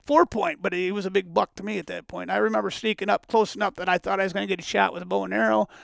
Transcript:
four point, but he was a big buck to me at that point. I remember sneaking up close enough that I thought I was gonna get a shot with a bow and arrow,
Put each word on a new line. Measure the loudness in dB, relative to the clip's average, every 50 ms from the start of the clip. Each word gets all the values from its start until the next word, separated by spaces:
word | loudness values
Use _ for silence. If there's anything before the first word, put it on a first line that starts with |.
| _
four | 4 6 6 6
point, | 6 2 0 -2 -2 -4 -4
but | -4 -4 -2
he | -2 -2 -2
was | -2 -2 -4
a | -2
big | 0 -2 -2 0 0
buck | 0 0 0 _
to | -8 -8
me | -6 -6 -6
at | -6
that | -6 -8 -10 -10 -10
point. | -12 -10 -6 -4 0
I | 0
remember | 0 2 2 0 -2 -2 -4
sneaking | -4 -4 -4 -2 -2 0 0
up | 0 0 0 0
close | 2 2 2 2 0
enough | -2 -4 -4 -4
that | -4 0 0
I | 0 0
thought | 0 0 0 0
I | 0
was | 0 -2
gonna | -4 -4 -2
get | -4 -4
a | -4
shot | -2 2 2 2 2 0
with | -4 -6
a |
bow | -2 -2 -2 -2
and | 0 0
arrow, | 0 2 4 4 2 2 0 -4 -12